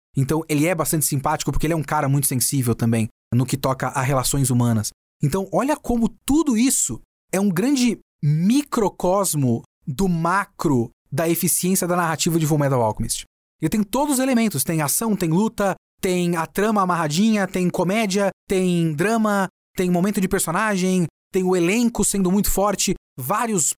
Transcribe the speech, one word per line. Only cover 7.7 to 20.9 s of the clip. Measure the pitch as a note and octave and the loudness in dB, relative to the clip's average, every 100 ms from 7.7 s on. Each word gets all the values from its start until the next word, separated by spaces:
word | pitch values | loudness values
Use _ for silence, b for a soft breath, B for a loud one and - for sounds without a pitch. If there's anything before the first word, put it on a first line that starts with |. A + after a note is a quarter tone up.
| C#4 B3 F#3+ _ _ | 2 2 0 _ _
microcosmo | D3 D3+ F#3 C4+ - - G3 - F3+ G3 F#3 D3 C3 A#2 - _ - | 0 2 2 2 0 -2 -2 0 0 2 0 0 0 0 -4 _ -10
do | C3 F#3+ | -2 0
macro | E3 E3 F#3+ G3 - E3 B2+ A#2 - _ | 0 0 0 -4 -4 0 0 0 -8 _
da | C3+ E3 | -4 0
eficiência | E3+ F3+ - F3 F#3+ F3 | 0 0 0 0 0 0
da | F3+ | 0
narrativa | E3 D#3 F3 E3 | 0 -2 0 0
de | D3+ | 2
Fullmetal | D#3 C#3 C3 | 2 2 2
Alchemist. | A2 - - - - _ _ _ | 0 0 -4 -6 -10 _ _ _
Ele | D#3+ | -2
tem | A3 | 0
todos | G3+ B3+ D4 C4 | 0 -2 0 0
os | |
elementos, | C4 A#3 A3+ C#3 | 2 2 0 -2
tem | - D#3+ | -2 -2
ação, | C#3+ - A#3 G3+ | -2 -2 -2 0
tem | E3+ | 0
luta, | E3+ A3 A#3 G3 - _ _ | 2 0 0 -2 -2 _ _
tem | F#3+ F3+ F3 E3+ | -2 0 0 -2
a | D#3+ | -4
trama | - G#3 G#3+ | -2 0 2
amarradinha, | F3+ F3 D#3 D3+ A3 G#3+ F#3+ | 0 0 0 2 2 2 0
tem | F#3 F3+ | 0 -2
comédia, | - F3 G#3+ G#3+ G3 G3 - _ | 0 0 0 0 0 -2 -4 _
tem | F#3+ F#3 F3 E3 | 0 2 2 0
drama, | D3 G3 A3+ G#3+ G3+ F#3 - _ - | 0 0 2 0 0 -2 -8 _ -4
tem | F#3 | 0
momento | F3+ G3 G#3 | 2 0 0
de | F#3 | 0
personagem, | G3 - E3+ G#3+ G3 F#3 | 0 -2 -2 0 0 0